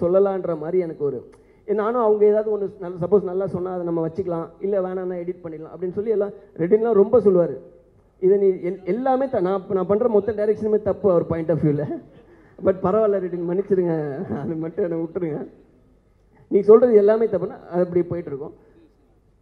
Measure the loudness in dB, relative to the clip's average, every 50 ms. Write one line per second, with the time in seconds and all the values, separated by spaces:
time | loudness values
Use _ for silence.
0 | 0 2 4 4 4 2 0 -2 -4 -4 -6 -6 -4 -2 -2 -2 -2 -2 -4 -4
1 | -4 -4 -4 -6 -10 -14 -20 -20 _ _ _ _ _ -4 -2 -2 0 0 0 2
2 | 2 2 4 4 4 4 4 4 2 0 -2 -4 -4 -6 -8 -10 -12 -12 -8 -6
3 | 0 2 2 2 2 2 -2 -4 -4 -4 -4 -6 -6 -6 -6 -6 -4 -4 -2 -2
4 | -2 -4 -4 -6 -4 -4 -4 -6 -6 -8 -10 -8 -4 -2 -2 -2 -2 -2 -4 -6
5 | -6 -6 -8 -8 -8 -8 -10 -10 -12 -14 -12 -14 -14 -16 -12 -8 -8 -6 -6 -4
6 | -2 -2 0 0 -2 -2 -6 -10 -20 -14 -6 -4 0 2 2 2 2 4 4 4
7 | 4 6 6 4 6 6 6 4 4 2 -2 -8 -14 -18 -20 -20 _ _ _ _
8 | _ _ _ _ 2 4 4 4 4 2 2 0 -2 -6 -8 -6 -4 -4 -4 -2
9 | 0 0 0 0 0 -2 -2 -2 0 0 -2 -2 -4 -4 -4 -2 0 0 0 2
10 | 2 2 2 2 2 0 -2 -2 0 -2 0 0 0 0 0 0 0 -2 -2 0
11 | 2 2 2 2 2 0 -2 -4 -2 -2 0 2 2 0 0 0 -2 -6 -8 -10
12 | -12 -16 -20 -20 -20 _ -20 -20 _ _ _ -8 -6 -6 -6 -4 -2 -2 0 0
13 | 0 0 0 -2 -4 -6 -8 -8 -6 -4 -4 -4 -4 -2 -2 -2 0 0 -2 -2
14 | -4 -6 -8 -8 -8 -8 -8 -8 -6 -6 -6 -6 -8 -8 -6 -6 -6 -4 -4 -6
15 | -8 -8 -8 -6 -6 -6 -6 -8 -10 -12 -16 -20 _ _ _ _ _ _ _ _
16 | _ _ _ _ _ _ _ _ _ -2 0 4 6 8 8 8 8 6 6 6
17 | 6 6 4 2 2 0 -2 -2 -4 -6 -10 -12 -14 -6 -2 -2 -2 0 0 -2
18 | -2 -2 -4 -8 -8 -8 -10 -10 -12 -12 -16 -20 _ _ _ _ _ _ _ _
19 | _ _ _ _ _ _ _ _